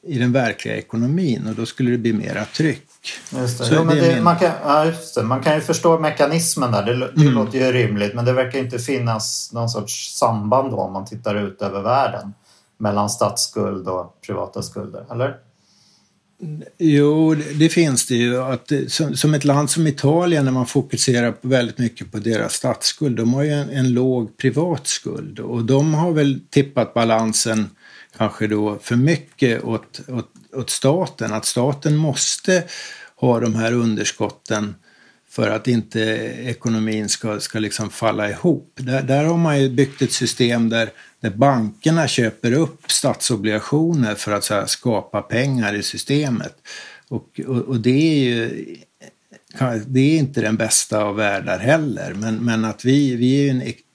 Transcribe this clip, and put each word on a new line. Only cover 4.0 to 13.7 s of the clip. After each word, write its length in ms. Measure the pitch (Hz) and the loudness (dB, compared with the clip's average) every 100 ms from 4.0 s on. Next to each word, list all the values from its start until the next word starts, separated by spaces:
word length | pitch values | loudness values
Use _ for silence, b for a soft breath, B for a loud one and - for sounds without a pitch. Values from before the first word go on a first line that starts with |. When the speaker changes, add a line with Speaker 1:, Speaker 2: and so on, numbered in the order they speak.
Speaker 1:
är 40 | 131 | 4
Speaker 2:
det, 60 | |
Speaker 1:
min 100 | 123 | 4
Speaker 2:
man 140 | 170 170 | 4 4
kan, 140 | 180 160 | 2 0
ja, 240 | 147 147 160 | 2 4 4
just 280 | 165 - | 0 -6
det. 80 | - | -4
Man 200 | 110 127 | -2 0
kan 120 | 156 | 2
ju 60 | 151 | 0
förstå 380 | 151 160 170 165 | 0 2 4 4
mekanismen 720 | 156 147 143 165 165 - 123 | 2 2 2 2 0 0 0
där. 100 | 104 | 0
Det, 160 | 101 123 | 0 0
det 240 | - - | 0 4
Speaker 1:
Mm. 120 | 147 | 6
Speaker 2:
låter 240 | 120 107 131 | 6 0 0
ju 140 | 131 | 2
rimligt, 420 | 123 110 104 101 | 2 2 0 -2
men 100 | 120 | 0
det 80 | 120 | 2
verkar 260 | 127 127 135 | 2 0 -2
inte 200 | 123 120 | -4 -6
finnas 720 | 120 131 120 110 - - - | -4 -2 0 -2 -4 -6 -6
någon 160 | 120 117 | -4 -4
sorts 460 | 117 101 - - - | -4 -6 -8 -8 0
samband 520 | 117 110 104 127 135 | 0 0 0 0 0
då, 60 | 104 | -4
om 160 | 98 | -4
man 120 | 95 | -6
tittar 300 | 98 110 110 | -10 -8 -4
ut 280 | 104 101 - | -4 -4 -6
över 200 | 101 95 | -8 -4
världen, 520 | 98 131 123 101 98 104 b b b _ | 0 0 0 -4 -12 -18 b b b _
mellan 320 | 107 101 104 | -2 0 -2
statsskuld 760 | - 104 - - - 101 | 0 0 0 -4 -2 -4